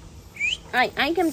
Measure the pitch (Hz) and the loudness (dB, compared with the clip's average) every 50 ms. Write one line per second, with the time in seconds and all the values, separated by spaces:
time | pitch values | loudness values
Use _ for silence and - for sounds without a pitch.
0 | - - - - - - - - 1077 - - - - - - - 254 208 - - | -18 -18 -18 -20 -20 -16 -8 -4 -2 -2 -2 -4 -4 0 2 2 2 2 2 0
1 | 247 285 339 381 359 320 | 0 2 2 2 2 4